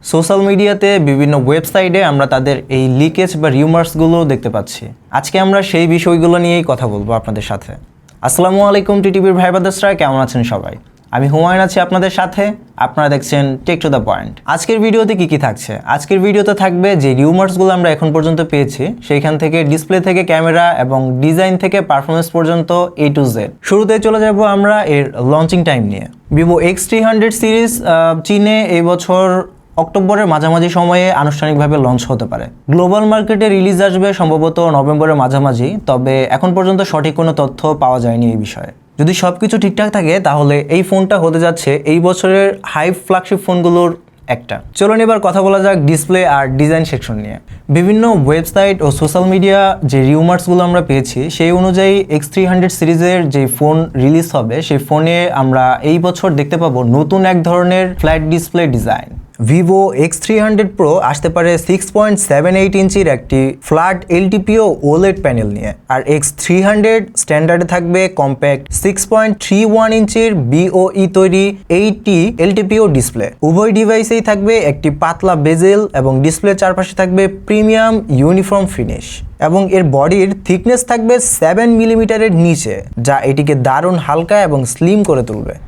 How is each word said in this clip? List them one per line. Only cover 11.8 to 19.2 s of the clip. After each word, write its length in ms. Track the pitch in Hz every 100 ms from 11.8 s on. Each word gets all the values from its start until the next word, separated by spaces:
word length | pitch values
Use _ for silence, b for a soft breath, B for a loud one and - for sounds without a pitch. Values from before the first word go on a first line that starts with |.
| 175
আপনাদের 280 | 180 185 180
সাথে, 240 | 185 196 202 214 - - 123
আপনারা 220 | - 147
দেখছেন 300 | 139 - 143 139 131 -
Tech 140 | 165
to 60 | 160 135
the 60 | 107
Point। 260 | 92 107 107 -
আজকের 240 | 165 - 226 220
ভিডিওতে 280 | 220 220 214
কি 60 | 170
কি 60 | 156 139
থাকছে? 280 | 104 - 107 - 143
আজকের 240 | 147 196 190
ভিডিওতে 280 | 208 208 202
থাকবে 280 | 190 175 190 190
যে 60 | 139 127
রিউমার্সগুলো 500 | 147 180 190 180 190 180
আমরা 120 | 175 151
এখন 140 | 160 156
পর্যন্ত 240 | 156 160 160
পেয়েছি, 320 | 147 139 - 147 240 -
সেইখান 260 | 143